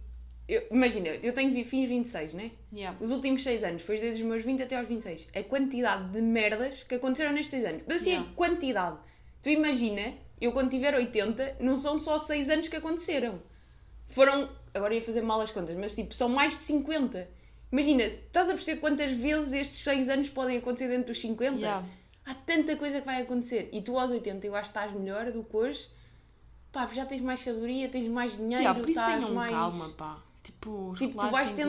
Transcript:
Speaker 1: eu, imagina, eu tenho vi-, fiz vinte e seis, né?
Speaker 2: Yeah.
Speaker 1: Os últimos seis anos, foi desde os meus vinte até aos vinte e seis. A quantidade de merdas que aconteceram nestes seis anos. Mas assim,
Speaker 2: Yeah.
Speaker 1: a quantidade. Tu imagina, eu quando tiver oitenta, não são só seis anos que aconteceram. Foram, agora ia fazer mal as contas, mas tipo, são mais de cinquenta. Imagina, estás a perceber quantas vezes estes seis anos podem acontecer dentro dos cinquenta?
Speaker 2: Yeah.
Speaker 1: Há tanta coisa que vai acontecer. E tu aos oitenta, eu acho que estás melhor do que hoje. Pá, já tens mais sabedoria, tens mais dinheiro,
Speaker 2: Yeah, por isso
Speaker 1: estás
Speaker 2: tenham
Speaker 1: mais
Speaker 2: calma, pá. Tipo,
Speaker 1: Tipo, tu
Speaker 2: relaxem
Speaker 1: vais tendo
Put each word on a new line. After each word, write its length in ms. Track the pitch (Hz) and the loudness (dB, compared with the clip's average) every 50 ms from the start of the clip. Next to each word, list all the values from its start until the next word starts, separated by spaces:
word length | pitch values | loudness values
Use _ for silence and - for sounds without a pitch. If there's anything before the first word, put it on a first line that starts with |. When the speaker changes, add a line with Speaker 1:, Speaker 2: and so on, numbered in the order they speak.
| - - - - - - - - - - | -12 -14 -14 -14 -16 -16 -18 -12 -4 -2
Speaker 1:
eu, 180 | 220 220 - - | 0 0 0 2
imagina, 360 | 220 254 254 240 208 214 175 160 | 4 6 6 6 4 2 -2 -2
eu 240 | 147 - - 240 | -4 -2 -2 -2
tenho 200 | 247 269 269 269 254 | 0 2 2 2 2
vi-, 100 | 240 233 | 0 -2
fiz 240 | - 269 262 262 240 | -2 0 0 0 2
vinte 180 | 247 240 233 | 2 0 0
e 20 | - | -2
seis, 240 | - 170 151 156 156 | -4 -6 -6 -6 -6
né? 160 | 180 220 233 - - - - | -8 -8 -8 -10 -14 -18 -16
Speaker 2:
Yeah. 240 | 214 208 196 185 175 185 | -12 -8 -8 -8 -6 -4
Speaker 1:
Os 100 | 220 226 | -2 -2
últimos 300 | 269 269 269 269 269 254 269 | -2 0 2 2 2 2 2
seis 180 | 269 233 214 208 | 0 0 0 0
anos, 180 | 175 170 165 | -2 -2 -4
foi 160 | - - 214 214 | -4 -2 -2 0
desde 240 | 226 233 226 226 | 0 -2 -2 0
os 60 | 226 226 | 0 0
meus 140 | 226 226 | 0 0
vinte 200 | 220 247 269 262 | 0 0 0 0
até 140 | 254 254 262 | 0 -2 -2
aos 120 | 247 233 233 | -4 -2 -2
vinte 120 | 240 220 | -4 -4
e 20 | - | -4
seis. 240 | 196 160 - - - - | -6 -10 -10 -10 -8 -6
A 80 | 190 | -6
quantidade 680 | 208 - 262 277 277 269 262 240 247 214 196 196 190 185 | -4 0 0 0 2 2 0 2 2 2 2 0 -2 -4
de 100 | 190 226 | -2 0
merdas 600 | 226 226 226 226 214 208 214 214 254 285 277 - | 2 4 4 6 4 4 4 2 -2 -4 -4 -8
que 140 | - - 254 | -8 -4 -4
aconteceram 360 | 247 262 262 254 302 311 294 | -2 0 0 0 2 2 0
nestes 180 | 285 302 294 - | 0 0 -2 -2
seis 140 | 285 262 220 | -2 -2 -2
anos. 180 | 175 160 160 - | -2 -2 -4 -4
Mas 160 | - 330 339 | -2 -2 0
assim, 80 | - 370 | 2 2
Speaker 2:
Yeah. 180 | 359 285 - - | 2 2 0 -2
Speaker 1:
a 40 | - | 0
quantidade. 600 | - 349 339 339 339 294 262 226 196 180 170 156 - - - - - - - - - | 2 2 2 2 2 0 0 2 2 0 0 -2 -6 -14 -20 -20 -20 -20 -20 -16 -4
Tu 80 | - 277 | 0 2
imagina, 640 | 302 311 302 294 269 233 240 220 208 202 208 247 277 - - - - - | 4 4 4 4 4 2 2 2 0 -2 -4 -6 -6 -10 -16 -16 -6 -2
eu 120 | - 240 | 0 2
quando 180 | 226 269 262 254 | 2 4 2 2
tiver 240 | 269 254 262 285 285 | 2 2 2 4 4
oitenta, 600 | 254 240 233 - 214 196 220 226 254 269 277 - - | 4 2 2 2 0 2 2 0 -2 -2 -4 -4 0
não 160 | 240 262 277 | 2 2 2
são 200 | 269 285 294 302 302 | 2 2 0 0 0
só 200 | 302 311 302 311 | 0 0 0 0
seis 320 | 311 - 302 294 277 277 | 0 0 0 0 2 2
anos 160 | 311 311 330 - | 2 2 2 0
que 80 | 320 | -4
aconteceram. 640 | 311 320 320 339 339 - - 320 269 233 233 190 170 - - - - - - - - - - - - - - | -4 -2 -2 -2 -2 -2 0 0 0 0 0 -2 -6 -10 -14 -20 -20 -20 -20 -20 -20 -20 -20 -20 -20 -16 -2
Foram, 400 | - 254 269 277 277 285 269 - - - - - | 6 6 8 8 8 4 0 -2 -6 -14 -14 -8
agora 220 | - 202 202 208 226 | -4 -2 0 2 0
ia 80 | 226 | 0
fazer 200 | 226 233 220 233 | 0 0 -2 0
mal 180 | 220 220 220 220 | 0 2 2 0
as 100 | 214 214 | 0 -2
contas, 260 | - 202 175 165 170 | -4 -4 -4 -4 -4
mas 180 | 180 202 214 - | -4 -4 -6 -4
tipo, 200 | 226 196 - - | -6 -6 -6 -2
são 140 | - 254 240 | 0 2 2
mais 280 | 247 285 294 311 302 | 4 4 4 2 2
de 60 | - | -2
cinquenta. 640 | - - 302 285 277 302 320 302 262 - - 185 180 - - - - - - - - - | -2 0 0 0 2 2 0 0 0 0 -2 -4 -10 -10 -14 -20 -20 -20 -20 -20 -8 -2
Imagina, 320 | 254 277 277 294 285 247 220 | 2 2 6 6 6 6 4
estás 440 | 202 - - - - - 349 370 349 | 2 0 -6 -8 -2 2 2 4 4
a 60 | 370 | 2
perceber 240 | - - 320 311 - | 0 0 -4 -2 0
quantas 320 | 294 302 294 302 294 269 | 2 0 2 2 2 0
vezes 400 | 262 233 240 294 302 311 294 269 | 0 0 2 2 2 2 0 0
estes 260 | 269 277 277 277 - - | -2 -2 -2 -2 -4 -2
seis 260 | - 294 277 269 262 254 | 0 2 2 2 2 2
anos 200 | 269 269 277 277 | 2 2 0 0
podem 300 | - 269 262 254 247 240 | -2 -2 -2 0 0 -2
acontecer 280 | 240 247 247 247 262 247 | -2 -2 -4 -2 -2 0
dentro 180 | 247 247 247 240 | 0 0 0 -2
dos 80 | 233 - | -4 -4
cinquenta? 360 | - 226 220 220 240 277 269 220 | -4 -4 -2 0 0 0 0 0
Speaker 2:
Yeah. 280 | 214 214 202 190 185 185 - - - - - - - | -2 -2 -2 -2 -4 -8 -12 -16 -20 -20 -20 -18 -12
Speaker 1:
Há 100 | 269 262 | -12 -12
tanta 420 | - - - 339 320 302 320 302 | -8 -2 2 2 4 4 2 0
coisa 240 | 302 294 285 277 277 | -2 -2 -2 -2 -4
que 60 | 277 | -2
vai 140 | 269 262 254 | -2 -2 -2
acontecer. 460 | 240 247 247 247 240 - 247 208 170 - | -2 -2 -2 -2 -2 0 -2 -4 -4 -4
E 100 | - 214 | -6 -6
tu 160 | 196 240 247 254 | -4 -2 0 0
aos 140 | 254 247 | 0 0
oitenta, 340 | 247 226 226 202 196 196 196 | 0 -2 -2 -4 -6 -6 -6
eu 80 | 208 202 | -4 -4
acho 160 | 208 202 - | -4 -6 -6
que 60 | - 214 | -6 -6
estás 180 | 208 208 202 | -6 -4 -4
melhor 360 | 202 190 190 196 208 233 247 | -4 -4 -4 -4 -4 -4 -4
do 100 | 226 226 | -6 -6
que 140 | 220 - - | -6 -4 0
hoje. 320 | 214 233 269 277 - - - - - - - - - - - - - - - - - - - | 0 0 0 -2 -6 -10 -16 -20 -20 -20 -20 -20 -20 -20 -20 -20 -20 -20 -20 -20 -20 -18 -10
Pá, 160 | - 269 240 - | -6 -4 -4 -4
já 120 | 226 262 269 | -4 -6 -6
tens 140 | 262 277 254 | -6 -4 -4
mais 180 | 247 254 254 247 | -2 -2 -4 -4
sabedoria, 480 | - 254 226 220 233 240 254 269 262 254 | -4 -4 -4 -4 -2 -2 -2 -2 -2 -2
tens 180 | 262 254 233 233 | -2 -2 -2 -2
mais 280 | 233 247 240 240 208 | 0 0 -2 -2 -2
dinheiro, 240 | 208 220 220 240 254 | -4 -2 0 2 4
Speaker 2:
Yeah, 160 | 262 254 240 240 | 4 4 4 4
por 100 | 233 311 | 2 2
isso 120 | 330 240 | 2 4
Speaker 1:
estás 200 | 233 226 226 269 247 | 4 2 2 2 0
Speaker 2:
tenham 100 | 214 - | 0 0
Speaker 1:
mais 160 | - - - | 0 0 0
Speaker 2:
calma, 360 | - 160 170 175 175 170 160 160 | 0 0 0 0 -2 -4 -8 -8
pá. 320 | 156 - 156 156 151 151 - - - - | -10 -10 -10 -10 -10 -12 -16 -20 -20 -20
Tipo, 520 | - - - - - 220 214 196 190 185 185 | -20 -20 -18 -14 -12 -10 -8 -6 -6 -6 -4
Speaker 1:
Tipo, 160 | 185 262 233 226 | -2 -2 -2 -2
tu 40 | 208 202 | 0 0
Speaker 2:
relaxem 40 | 208 | 2
Speaker 1:
vais 180 | 247 262 285 214 | 2 2 2 2
tendo 160 | 208 302 294 | 0 0 0